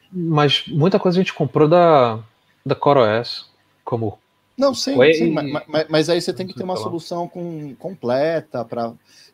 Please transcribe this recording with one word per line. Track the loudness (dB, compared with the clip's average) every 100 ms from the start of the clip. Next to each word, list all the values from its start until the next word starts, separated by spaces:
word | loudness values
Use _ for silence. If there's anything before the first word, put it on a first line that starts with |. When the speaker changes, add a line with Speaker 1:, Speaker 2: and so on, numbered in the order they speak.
| _
Speaker 1:
Mas | -8 -2 2 2 0 -4
muita | 0 2 2
coisa | 0 0
a |
gente | -2
comprou | -2 -2 2 4
da, | 6 6 6 4 0 -12 _ _ _ -6
da | 0
CoreOS, | 2 4 4 2 -4 -12 -16 _ _ _ -8
como | -6 -6 -10 _ _ _ -2
Speaker 2:
Não, | -2
sim, | -2 -2 4
Speaker 1:
Quay, | 4
Speaker 2:
sim, | 4 0
ma-, | -2
ma-, | -4 -6 -4
ma-, | -4 0
mas | 0 2
aí | 0
você | -2
tem | -8 -10
que |
ter | -8
uma | -6 -6
Speaker 1:
sei |
lá. | -6
Speaker 2:
solução | -8 -8 -8 -8
com, | -10 -10 -10 -14 -14
completa | -14 -8 -4 0 0 -2 -6 -10 -8
pra, | -8 -8 -10 _ _ _